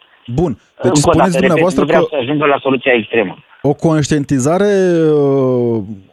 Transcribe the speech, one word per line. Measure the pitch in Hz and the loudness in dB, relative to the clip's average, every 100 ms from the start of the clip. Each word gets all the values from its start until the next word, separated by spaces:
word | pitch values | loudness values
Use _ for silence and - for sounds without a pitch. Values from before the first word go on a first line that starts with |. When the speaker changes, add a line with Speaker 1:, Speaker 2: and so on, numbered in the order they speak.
| _ _ - | _ _ -8
Speaker 1:
Bun. | 123 170 | -4 -2
Deci | 110 _ - | -4 _ -4
Speaker 2:
Încă | 185 | 0
o | 151 | 2
Speaker 1:
spuneți | 156 156 | 2 2
Speaker 2:
dată, | 190 | 2
repet, | 170 | 2
Speaker 1:
dumneavoastră | - 156 175 - | 0 2 0 0
Speaker 2:
nu | - | 0
vreau | 156 | 0
Speaker 1:
că | 165 147 | 0 -2
Speaker 2:
să | |
ajungă | 123 147 147 | -2 0 0
la | 135 | 0
soluția | 135 127 135 | -2 -2 0
extremă. | 120 104 117 92 - _ _ | 0 0 -4 -4 -8 _ _
Speaker 1:
o | 139 | -4
conștientizare, | 143 165 156 143 151 139 139 131 180 202 196 185 170 156 | 0 0 0 0 -2 -2 -2 0 0 0 0 0 2 2
uh, | 151 139 139 131 123 120 113 98 98 95 | 2 2 0 0 0 -2 -2 -6 -14 -20